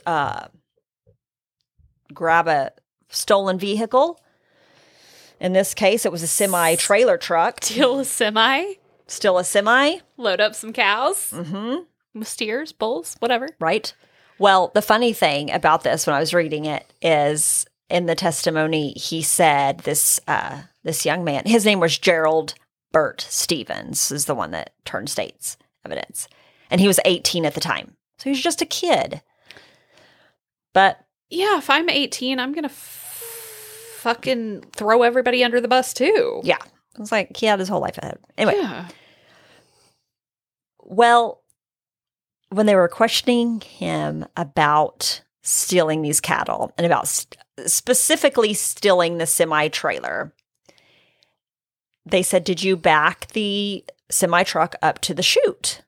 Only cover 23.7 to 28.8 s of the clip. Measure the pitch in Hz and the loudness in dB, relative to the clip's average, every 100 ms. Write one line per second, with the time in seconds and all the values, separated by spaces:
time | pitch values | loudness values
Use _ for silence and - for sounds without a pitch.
23.7 | 50 57 - - 143 143 131 80 82 - | -10 -8 -4 -4 -4 -4 -4 -6 -8 -10
24.7 | - - - 107 - 104 - - - _ | -14 -12 -10 -6 -6 -6 -8 -14 -14 _
25.7 | _ - 69 - - - _ _ _ _ | _ -12 -12 -10 -12 -14 _ _ _ _
26.7 | 175 196 180 - 175 - 175 156 156 - | 2 4 4 2 0 -2 -2 -4 -2 -4
27.7 | 87 - _ _ - 269 277 330 330 320 | -6 -8 _ _ -12 -6 -4 -2 -4 -4
28.7 | - | -4